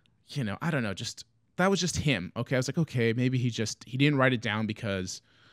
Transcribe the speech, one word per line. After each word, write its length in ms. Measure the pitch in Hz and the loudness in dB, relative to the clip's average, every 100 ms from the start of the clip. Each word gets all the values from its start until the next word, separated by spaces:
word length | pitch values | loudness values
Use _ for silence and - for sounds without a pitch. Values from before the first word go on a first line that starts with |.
| _ _ _ | _ _ _
you 160 | 147 | -6
know, 120 | 107 98 | -6 -4
I 80 | 165 | -2
don't 120 | 147 | -2
know. 120 | 110 | -2
Just, 320 | 92 117 - - _ _ - | -4 -8 -10 -18 _ _ 0
that 120 | 190 | 2
was 100 | 185 | 2
just 160 | 180 - | 0 0
him. 340 | 147 104 87 | 0 0 -2
Okay, 220 | - 123 127 | -6 -2 0
I 20 | |
was 100 | 127 | 0
like, 100 | 170 | 0
"Okay, 340 | 156 131 113 | 0 2 2
maybe 240 | 117 127 127 | 2 2 2
he 140 | 127 | 0
just, 340 | 110 110 - | -2 -4 -6
he 140 | - 131 | -8 2
didn't 180 | 147 139 | 4 6
write 140 | 131 | 4
it 80 | 123 | 4
down 260 | 110 107 107 | 0 -2 -2
because 540 | 107 107 95 92 - _ _ _ | -4 -4 -2 -4 -10 _ _ _